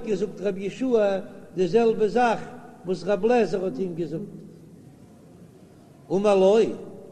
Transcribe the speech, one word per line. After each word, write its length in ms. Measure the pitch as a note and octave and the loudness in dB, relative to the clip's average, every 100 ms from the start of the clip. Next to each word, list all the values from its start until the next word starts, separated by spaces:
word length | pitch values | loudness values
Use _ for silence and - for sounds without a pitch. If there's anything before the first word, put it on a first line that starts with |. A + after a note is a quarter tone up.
| A3 | 0
געזאגט, 360 | G3 G#3 - | -2 -4 -4
רב 160 | F#3+ G3 | -6 -4
יהושע, 640 | G3 - C4 A#3 G3+ G3 F#3+ - - E3 | -6 -4 0 2 2 0 -6 -16 -10 -2
די 120 | F3+ | 2
זעלבע 400 | G#3 A#3 G#3 G#3+ | 4 4 2 2
זאך, 320 | F#3+ A#3+ G#3 - - - - E3+ | 2 2 0 -6 -16 -20 -14 -6
וואס 180 | F3+ | -6
רב 220 | E3 G3+ G#3 | -2 0 2
אליעזר 400 | B3 G3 F#3+ F#3 | 2 2 -2 -4
האט 140 | E3 | -4
אים 160 | F#3 E3 | -6 -4
געזאגט. 280 | E3 D#3 - - - - - - - - - - - - - - - - - - - | -6 -6 -10 -14 -20 -20 -20 -20 -20 -20 -20 -20 -20 -20 -20 -20 -20 -20 -20 -20 -4
אמר 240 | E3+ G#3 G3 | 0 4 6
לו, 220 | F#3+ A3 F3+ G#2 - - - | 6 6 4 0 -12 -18 -20